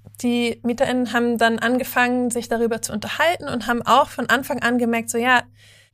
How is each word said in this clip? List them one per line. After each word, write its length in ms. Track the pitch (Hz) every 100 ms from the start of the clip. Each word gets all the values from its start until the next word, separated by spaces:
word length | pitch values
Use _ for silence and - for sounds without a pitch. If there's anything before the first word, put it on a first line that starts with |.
| - -
die 380 | 247 240 240 233
MieterInnen 500 | 240 233 277 254 247
haben 240 | 240 240 233
dann 220 | 233 226
angefangen, 720 | 233 247 254 262 247 247 247
sich 180 | 240 226
darüber 320 | 226 233 226
zu 120 | -
unterhalten 540 | 214 208 - 311 349 285
und 200 | 247 240
haben 140 | 240
auch 260 | - 240 302
von 200 | - 247
Anfang 320 | 233 262 247
an 160 | 233 247
gemerkt, 320 | 233 233 226
so, 80 | 233
ja, 260 | 247 247 - _ - - _